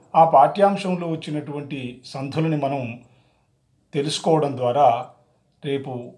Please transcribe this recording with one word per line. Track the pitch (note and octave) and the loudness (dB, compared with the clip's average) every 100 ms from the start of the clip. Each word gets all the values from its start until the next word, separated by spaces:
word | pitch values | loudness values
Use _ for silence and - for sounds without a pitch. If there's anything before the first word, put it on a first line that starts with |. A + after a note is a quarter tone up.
| _ D#3+ | _ 4
ఆ | E3 | 6
పాఠ్యాంశంలో | C#3+ D3 G#3 G3+ G3 F#3 F3 E3+ | 6 6 4 2 2 -2 -4 -4
వచ్చినటువంటి | D#3+ - D3+ D3+ C#3+ C3 C#3+ A#2+ - - | -6 -6 -8 -8 -10 -8 -8 -10 -12 -14
సంధులని | C#3 C#3 D#3 D#3+ D3+ | -10 -6 -2 0 0
మనం | C3+ C#3+ A#2 A2+ - _ _ _ _ _ _ _ _ | -2 -4 -6 -10 -18 _ _ _ _ _ _ _ _
తెలుసుకోవడం | D3+ D3 - F3 D#3+ D3 B2 | -4 -4 -2 0 2 0 -2
ద్వారా | B2 C#3 C3 G#2+ - _ _ _ _ _ D3 | -2 4 4 4 -4 _ _ _ _ _ -6
రేపు | C#3 C#3 B2 B2+ | -6 -6 -12 -14